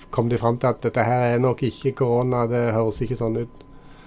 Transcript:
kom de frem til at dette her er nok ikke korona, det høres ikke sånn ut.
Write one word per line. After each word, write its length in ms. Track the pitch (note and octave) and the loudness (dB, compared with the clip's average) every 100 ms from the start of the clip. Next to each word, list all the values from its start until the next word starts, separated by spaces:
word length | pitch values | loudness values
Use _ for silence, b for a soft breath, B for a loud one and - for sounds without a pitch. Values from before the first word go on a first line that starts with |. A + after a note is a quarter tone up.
| - | -6
kom 180 | - A#2 | -2 0
de 100 | A#2 | 2
frem 180 | A#2 A#2+ | 0 2
til 100 | B2+ | 0
at 140 | A#2 | 0
dette 220 | A#2 B2 | -2 0
her 320 | A2+ B2 A#2+ A#2+ | 2 2 2 2
er 40 | |
nok 240 | B2+ A#2 | 2 0
ikke 280 | B2 - C3+ B2+ | -4 -2 -4 0
korona, 500 | B2 A#2+ B2+ B2 A#2 | 2 2 2 0 0
det 220 | A#2+ A#2+ | 0 0
høres 280 | A2+ A2 - | 2 0 -2
ikke 160 | A#2 A#2+ | -4 -4
sånn 160 | A2+ A#2 | -2 -4
ut. 280 | A#2 - - B B B | -6 -12 -20 B B B